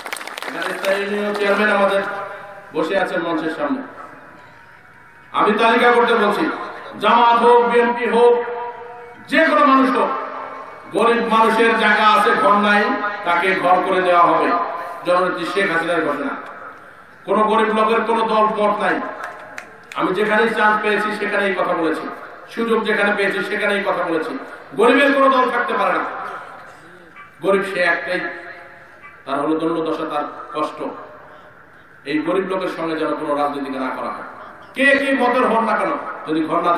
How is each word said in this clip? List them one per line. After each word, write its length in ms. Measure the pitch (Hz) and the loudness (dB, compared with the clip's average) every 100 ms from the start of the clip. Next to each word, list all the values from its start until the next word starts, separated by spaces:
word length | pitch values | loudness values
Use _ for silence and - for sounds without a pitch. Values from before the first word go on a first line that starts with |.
| - - - - - | -12 -12 -12 -12 -10
এখানে 240 | - 190 185 | -8 -6 -4
স্থানীয় 500 | 196 196 202 208 208 202 | -2 -2 -2 -4 -4 -2
চেয়ারম্যান 320 | 202 202 214 196 | 0 2 2 2
আমাদের 240 | 196 196 196 - - - - - - | 2 0 -2 -8 -10 -12 -16 -18 -8
বসে 200 | 151 160 190 | -4 -2 0
আছেন 180 | 180 180 170 | 0 -2 -2
মঞ্চের 280 | 156 156 147 | -4 -4 -4
সামনে, 240 | 143 131 131 - - - - - - - - - - - - - - | -4 -4 -8 -16 -18 -20 -20 -20 -20 -20 -20 -20 -20 -20 -20 -20 -6
আমি 180 | 139 208 214 | 0 2 4
তালিকা 280 | 226 233 240 233 | 4 6 6 6
করতে 180 | 226 226 | 4 2
বলছি, 220 | 202 180 156 - - - - 156 | 2 0 -2 -4 -10 -12 -14 -2
জামাত 360 | 202 240 233 233 | 4 6 6 6
হোক, 160 | 240 240 240 | 6 6 6
বিএনপি 360 | 240 233 240 233 | 4 2 0 0
হোক, 200 | 466 480 240 - - - - - - - - - | 6 6 6 0 -6 -8 -12 -16 -16 -18 -16 0
যে 100 | 302 320 | 2 4
কোনো 140 | 302 285 | 4 6
মানুষ 180 | 269 262 220 | 6 4 2
হোক, 140 | 190 - - - - - - - - 196 | -2 -4 -8 -12 -12 -14 -16 -18 -6 0
গরিব 260 | 226 233 202 | 2 2 2
মানুষের 380 | 220 220 208 226 214 | 4 4 4 2 4
জায়গা 240 | 214 214 202 196 | 2 4 4 4
আছে, 140 | 220 190 | 4 2
ঘর 140 | 196 208 208 | 4 4 4
নাই, 160 | 208 214 262 - - - | 2 2 -2 -6 -6 -2
তাকে 220 | 175 190 170 | 0 0 0
ঘর 140 | 175 180 185 | 2 2 2
করে 140 | 185 180 | 0 4
দেওয়া 160 | 175 170 | 4 4
হবে। 180 | 165 - - - - - - 170 | 4 2 0 -2 -8 -10 -8 0
জননেত্রী 380 | 180 180 160 165 | 0 0 -2 -4
শেখ 140 | 196 190 | -2 0
হাসিনার 320 | 175 170 165 143 | 0 0 -2 -2
ঘোষণা। 280 | 135 135 - - - - - - - - - 175 | -4 -6 -8 -12 -16 -18 -18 -20 -20 -20 -12 -2
কোনো 140 | 196 196 | 2 2
গরিব 200 | 220 214 214 | 2 2 2
লোকের 220 | 220 226 220 | 2 0 0
কোনো 140 | 226 226 | 0 0
দল 120 | 214 202 190 | 2 2 2
মত 160 | 208 208 | 0 0
নাই। 120 | 185 - - - - - - - - - - - | -2 -2 -6 -12 -14 -14 -16 -16 -18 -20 -12 -6
আমি 120 | 170 185 | -2 0
যেখানেই 320 | 208 214 226 208 | 0 2 0 2
চান্স 200 | 214 208 | 2 2
পেয়েছি 260 | 208 202 214 208 | 0 0 -2 -4
সেখানেই 340 | 196 196 196 180 | -2 -2 0 -2
কথা 160 | 175 170 | -2 0
বলেছি, 240 | 160 156 - - - - - | -2 -2 -8 -12 -16 -18 -12
সুযোগ 240 | 226 233 220 208 | -4 0 0 0
যেখানে 220 | 202 202 196 | 0 0 0
পেয়েছি 200 | 196 190 185 | 0 -2 -4
সেখানেই 320 | 202 202 202 185 | -2 -2 0 -2
কথা 140 | 165 170 | -2 -2
বলেছি। 240 | 160 156 135 - - - - | -2 -4 -8 -12 -16 -8 2
গরিবের 320 | 240 277 285 277 | 4 6 4 4
কোনো 120 | 269 | 4
দল 100 | 254 247 | 4 2
থাকতে 200 | 240 - 220 | 0 -2 -2
পারে 140 | 190 - | 0 -2
না, 60 | - - - - - - - - - - - - - - | -4 -8 -10 -12 -14 -18 -20 -20 -20 -20 -20 -20 -20 -4
গরিব 200 | 165 196 190 | 0 0 0
সে 100 | 180 175 | 0 0
একটাই, 280 | 170 180 180 - - - - - - - - - - | 0 -2 -6 -6 -10 -14 -16 -18 -20 -20 -20 -20 -16
তার 140 | 135 139 | -6 -4
হলো 120 | 156 160 | -2 0
দণ্ডদশা, 460 | 160 165 156 156 156 | -2 -2 -2 -4 -4
তার 120 | 147 143 - - | -6 -6 -10 -10
কষ্ট। 240 | 151 143 - 135 - - - - - - - - - - - 143 | -6 -6 -6 -10 -10 -16 -20 -20 -20 -20 -20 -20 -20 -20 -16 -4
এই 60 | 151 156 | -2 0
গরিব 200 | 190 185 | -2 -2
লোকের 200 | 190 175 160 | -4 -4 -6
সঙ্গে 180 | 165 156 | -6 -4
যেন 100 | 147 143 | -4 -4
কোনো 120 | 156 143 | -4 -2
রাজনীতি 300 | 143 139 135 131 | -2 -2 -6 -6
না 60 | 127 123 | -6 -6
করা 140 | 117 | -8
হয়। 140 | - - - - - - | -10 -14 -16 -18 -20 -12
কে 120 | 254 277 277 | 0 2 4
কি 80 | 277 269 | 2 0
মতের 240 | 247 247 214 | 2 2 2
হন 120 | 226 220 | 0 0
না 60 | - | -2
কেন, 120 | 165 143 - - - | -2 -4 -8 -10 -4
যদি 140 | 156 156 | -2 0
ঘর 120 | 170 | 0
না 60 | 175 | 0